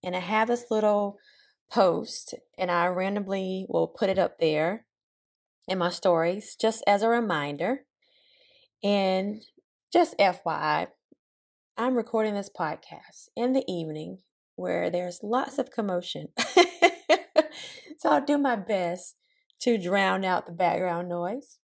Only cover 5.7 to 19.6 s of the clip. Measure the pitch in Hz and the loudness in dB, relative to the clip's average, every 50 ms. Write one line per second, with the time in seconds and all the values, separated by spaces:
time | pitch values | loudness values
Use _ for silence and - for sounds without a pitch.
5.7 | 185 185 175 175 175 - - 190 175 165 165 170 185 208 214 - - _ - 220 | -2 0 0 0 0 2 2 4 4 4 4 2 0 -2 -6 -12 -8 _ 0 0
6.7 | 220 220 - - 202 202 208 226 233 240 233 208 175 151 143 147 147 143 160 196 | 0 0 2 2 4 4 4 2 2 2 2 0 0 -2 -2 -4 -4 -4 -2 -2
7.7 | 262 277 _ _ _ _ _ _ _ _ _ _ _ _ _ _ _ _ _ _ | -2 -4 _ _ _ _ _ _ _ _ _ _ _ _ _ _ _ _ _ _
8.7 | _ _ - 202 202 202 196 190 190 185 190 202 214 220 - _ _ _ _ _ | _ _ -2 0 2 2 2 2 0 0 -2 -2 -6 -8 -12 _ _ _ _ _
9.7 | _ _ _ _ - 339 349 - - - 202 190 175 - - 165 160 151 151 156 | _ _ _ _ 2 2 2 2 2 2 2 2 2 0 -4 -4 -4 -2 0 0
10.7 | 151 151 175 - _ _ _ _ - _ _ _ _ _ _ _ _ _ _ _ | 0 0 0 -4 _ _ _ _ -20 _ _ _ _ _ _ _ _ _ _ _
11.7 | _ - 226 254 262 240 220 - - 220 220 214 208 202 196 - _ - 175 156 | _ -2 -2 0 0 0 -2 -2 0 0 0 0 -2 -4 -6 -8 _ -6 -4 -4
12.7 | 147 - - - 165 - - - - - - - _ - 240 247 262 269 - - | -4 -8 -12 -18 -20 -20 -20 -20 -20 -20 -20 -16 _ -4 -2 2 2 0 0 -2
13.7 | 185 170 165 156 156 151 156 175 190 190 _ _ _ _ _ _ _ - 180 180 | -4 -4 -4 -6 -8 -8 -10 -12 -14 -16 _ _ _ _ _ _ _ -8 -4 -2
14.7 | 180 175 175 175 170 175 180 180 175 - - 202 226 254 - - - - 247 - | -2 0 0 0 -2 -2 -4 -4 -8 -10 -8 -4 -2 -2 -2 -4 -4 -6 -6 -6
15.7 | - - 214 202 180 180 180 - - 180 156 - _ - - - - 359 349 359 | -4 -6 -4 -2 -2 -4 -4 -6 -10 -10 -10 -10 _ -6 -6 2 6 4 4 4
16.7 | - - - 381 381 - - _ 311 381 - - _ - 311 311 - - - - | 4 2 2 2 2 2 0 _ 0 0 0 0 _ 0 0 0 -4 -16 -16 -16
17.7 | - - - - 302 _ - 320 311 285 269 285 294 285 277 269 240 214 185 190 | -16 -18 -18 -20 -20 _ 0 2 2 2 4 2 2 2 2 0 0 -2 -2 -2
18.7 | 214 190 180 170 175 185 - - - _ _ _ _ _ _ _ _ _ | -2 0 0 -2 -4 -6 -10 -18 -20 _ _ _ _ _ _ _ _ _